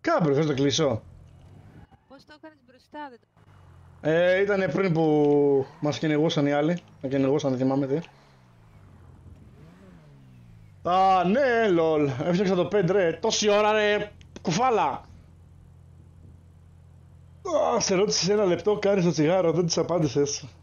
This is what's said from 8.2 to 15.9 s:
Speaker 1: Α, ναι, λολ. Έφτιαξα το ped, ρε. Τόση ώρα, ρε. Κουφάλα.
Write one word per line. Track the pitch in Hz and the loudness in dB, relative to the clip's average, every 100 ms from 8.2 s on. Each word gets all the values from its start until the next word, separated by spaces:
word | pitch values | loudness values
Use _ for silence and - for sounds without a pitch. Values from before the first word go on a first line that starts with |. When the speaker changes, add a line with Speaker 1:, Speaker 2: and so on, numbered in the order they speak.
| - - - - - - - - - - - - - 139 156 180 190 175 151 143 131 123 117 - - - 165 | -20 -20 -20 -20 -20 -20 -20 -20 -20 -20 -20 -20 -20 -20 -20 -20 -20 -20 -20 -20 -20 -20 -20 -20 -20 -10 -2
Speaker 1:
Α, | 185 190 190 | 2 4 4
ναι, | 175 226 277 233 220 | 2 2 2 2 2
λολ. | 170 160 156 147 127 | 2 2 2 0 -2
Έφτιαξα | 160 175 196 | -2 0 0
το | 185 175 | 0 0
ped, | 208 175 | 0 0
ρε. | 196 175 | 2 0
Τόση | 165 226 214 214 | -2 -4 -2 0
ώρα, | 208 214 | 2 2
ρε. | 214 208 208 208 - - - | 0 0 -2 -4 -14 -20 -12
Κουφάλα. | - 170 254 220 156 123 - - - - - - - - - | -6 -2 0 0 -2 -4 -14 -20 -20 -20 -20 -20 -20 -20 -20